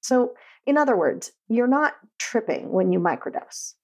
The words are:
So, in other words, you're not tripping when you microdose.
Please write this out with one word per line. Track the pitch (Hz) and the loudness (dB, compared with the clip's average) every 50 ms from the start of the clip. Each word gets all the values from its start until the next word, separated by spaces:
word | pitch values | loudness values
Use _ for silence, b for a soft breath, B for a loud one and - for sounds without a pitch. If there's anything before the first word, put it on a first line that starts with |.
| - | -2
So, | - 254 254 247 - - B B B B B B | 2 2 2 2 0 -4 B B B B B B
in | - 285 | 0 2
other | 294 294 277 240 | 2 4 2 2
words, | 190 165 135 - - - - _ _ _ _ | 2 2 0 0 -2 -8 -16 _ _ _ _
you're | 220 233 240 | 0 2 4
not | 247 262 285 302 294 - - _ _ _ _ | 4 4 2 2 0 -2 -6 _ _ _ _
tripping | - - - 233 220 - 165 - - - | -12 -4 -4 -4 -2 -2 -4 -4 -4 -2
when | - 185 190 185 180 | 0 0 2 2 2
you | 185 | 2
microdose. | 175 175 147 - - - - - - - - - - - - _ | 0 0 -2 -2 -6 -8 -8 -10 -12 -10 -16 -16 -16 -16 -18 _